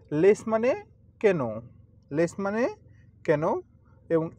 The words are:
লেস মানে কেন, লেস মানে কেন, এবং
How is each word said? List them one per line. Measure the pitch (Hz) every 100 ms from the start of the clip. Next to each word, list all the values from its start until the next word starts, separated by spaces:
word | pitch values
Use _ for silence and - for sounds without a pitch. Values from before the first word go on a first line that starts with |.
| -
লেস | 147 185 208 -
মানে | 220 240 392 415 - - -
কেন, | 214 180 120 110 117 - - _ -
লেস | 143 170 -
মানে | - 220 302 427 - - - _
কেন, | - 151 165 320 - _ _ - -
এবং | 165 160